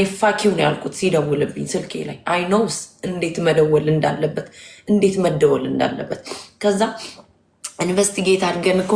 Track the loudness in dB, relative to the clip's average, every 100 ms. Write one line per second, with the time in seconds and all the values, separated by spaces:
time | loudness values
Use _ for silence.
0 | 2 2 0 2 0 2 0 0 -6 -4
1 | 0 2 0 0 -2 -4 -6 -6 -6 -8
2 | -10 -8 -4 -2 2 2 0 -4 -10 _
3 | -8 -4 -4 0 2 4 4 4 2 2
4 | 0 -2 -4 -4 -12 -18 -20 -14 0 2
5 | 4 2 0 4 4 4 0 0 -2 -2
6 | -8 -10 -10 -16 -16 _ 0 2 0 -2
7 | -14 -18 -20 _ _ _ -16 -4 0 2
8 | 0 0 2 2 2 0 2 2 2